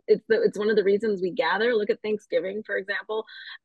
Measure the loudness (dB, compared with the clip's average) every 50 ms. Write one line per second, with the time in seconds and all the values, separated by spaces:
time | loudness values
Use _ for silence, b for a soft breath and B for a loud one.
0 | 2 2 2 2 2 2 2 2 2 2 0 0 0 2 2 2 4 4 2 2
1 | 2 0 -2 0 -2 -2 -2 0 0 0 0 2 2 2 2 2 0 0 -2 -2
2 | -2 -4 -4 -4 -4 -2 -2 -2 -2 -2 -6 -8 -6 -6 -6 -6 -4 -4 -6 -6
3 | -6 -6 -6 -6 B B B B B B B B